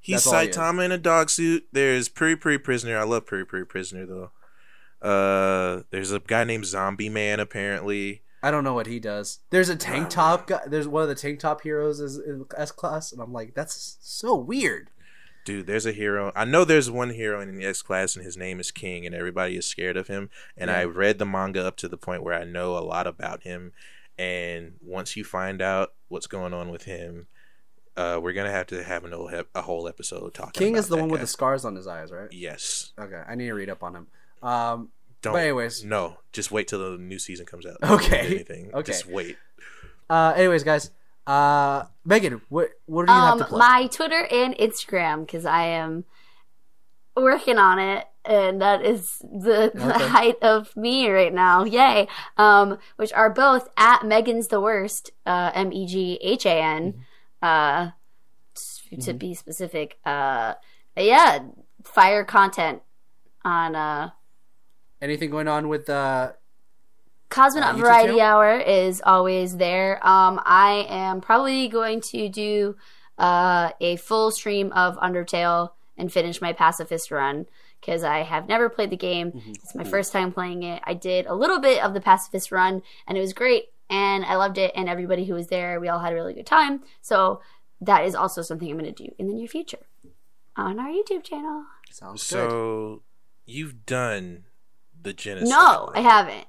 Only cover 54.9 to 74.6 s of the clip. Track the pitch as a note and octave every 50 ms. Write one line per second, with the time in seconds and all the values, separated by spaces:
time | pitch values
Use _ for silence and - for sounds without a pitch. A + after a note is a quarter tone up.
54.9 | - - - - - - - - F3+ F3+ F3+ E3+ - F#3 G3 F#3 - F#3+ F#3+ F3+
55.9 | F3+ F#3+ F#3 F3+ F3+ - - F#3 A#3 C4+ - G3 E3 D#3+ D#3 D#3 D#3 D#3 E3 F#3+
56.9 | - - - - - - - - - - - E3+ D#3+ D#3 D3+ C#3+ C#3+ E3+ F3 E3+
57.9 | - - - - - - - - - - - - - - - - - - - -
58.9 | - - B2 - - C3 F#3+ F#3 F3 - - - E3 - F#3 E3 E3+ D#3 D3+ D3
59.9 | - - - D#3 C#3+ C#3+ C#3 C3+ C3+ A#2 A2+ A2 - - - - - - - -
60.9 | - - F#3+ G#3+ B3 D4 E4+ C4+ D3+ C#3+ C3 - - - - - - - - -
61.9 | - G#3+ F#3 F#3+ G#3 G#3 G3 - - G#3 G3 F#3+ - - E3 D#3+ B2+ - - -
62.9 | - - - - - - - - - - - F3+ F3 E3+ E3 D#3+ D#3+ D#3 D3+ D3+
63.9 | D3+ D3 D#3 F3 - - - - - - - - - - - - - - - -
64.9 | - - C#3 C#3+ D3+ D3 E3 D3 D3 D#3 D#3 D3+ D3+ D3+ D#3 D3+ D3+ D3 D3+ -
65.9 | C#3+ C#3 C#3 C3+ C3+ C3 B2+ B2+ - - - - - - - - - - - -
66.9 | - - - - - - - - - B3+ C4+ C#4 C#4 D4+ C#4 C4 B3+ A3 A#3 A#3+
67.9 | A#3 A#3 A3+ A#3 A#3 A3+ G#3+ G#3+ G#3+ G#3+ G#3+ G#3 A3 B3+ - - G3 F#3 F#3 F#3
68.9 | F#3 F#3 - - F#3+ F#3 F#3 F#3 F#3 F#3 F#3 F3+ F3+ F3 F3+ F3 F3+ F#3 F#3+ F#3+
69.9 | G3 - - F#3+ F#3+ F#3+ F#3+ F#3 F#3+ - - - F3+ F#3+ G3+ G3+ G#3 G#3 G3+ -
70.9 | - F#3 F#3+ F#3+ F#3+ F#3+ - - A3 B3 C4+ C4+ C4 C4 C4 A3+ A3 A3+ A3+ A3
71.9 | A3 A3+ A3+ - - A#3 G#3+ G3+ F#3+ G#3+ G#3 G#3 G#3 G#3 G3+ G3+ G3+ - - -
72.9 | - - - - - - F#3 F3+ F3+ F3 F3+ F#3 F3+ F3 E3+ E3 - - E3 F3
73.9 | F3 E3+ - - A3 A3 A3 A3 A3 - - G#3+ G3+ G3+